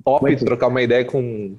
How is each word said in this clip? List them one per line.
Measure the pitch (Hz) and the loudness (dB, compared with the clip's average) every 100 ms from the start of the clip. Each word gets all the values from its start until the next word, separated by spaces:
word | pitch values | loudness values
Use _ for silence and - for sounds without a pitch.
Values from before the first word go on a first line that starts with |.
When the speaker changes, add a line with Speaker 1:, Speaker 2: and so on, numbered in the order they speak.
| 131 | 0
Speaker 1:
top | 139 | 2
Speaker 2:
muito. | 139 131 117 | 2 0 0
Speaker 1:
trocar | 120 123 | 0 0
uma | 127 | 0
ideia | 120 120 | 2 2
com | 123 139 120 110 98 | 0 -4 -4 -8 -10